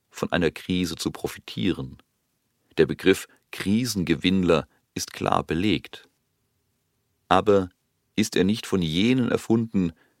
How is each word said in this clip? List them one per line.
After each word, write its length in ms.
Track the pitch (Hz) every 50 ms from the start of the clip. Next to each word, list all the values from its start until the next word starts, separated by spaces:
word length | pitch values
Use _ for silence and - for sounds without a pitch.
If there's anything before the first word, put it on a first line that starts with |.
| _ _
von 200 | - - - -
einer 200 | - 87 85 80
Krise 460 | - - - - 92 90 90 82 80
zu 140 | - - 82
profitieren. 880 | - - - 78 - - - - - 117 110 90 76 69 67 64 65 - _ _ _ _ _ _ _ _ _ _ _ _ _ _ _
Der 100 | - 78
Begriff 400 | - 76 - - 90 95 - - - _ _ _ _
Krisengewinnler 1160 | - - - 92 104 113 127 120 107 98 82 78 82 - - 92 95 95 90 85 82 76 73 - _ _ _ _ -
ist 180 | - - -
klar 300 | - - - - - - 85
belegt. 640 | - 80 82 98 110 165 131 - - - - - _ _ _ _ _ _ _ _ _ _ _ _ _ _ _ _ _ _ _ _ _ _ _ _ -
Aber 420 | 87 95 101 107 101 98 92 90 - _ _ _ _ _ _ _ _
ist 200 | 98 107 - -
er 80 | - 92
nicht 220 | 95 110 110 -
von 160 | - 98 92
jenen 480 | 85 80 78 90 104 120 127 131 117 -
erfunden, 600 | - 110 - - 113 117 117 113 - 98 90 85 - _ _ _ _ _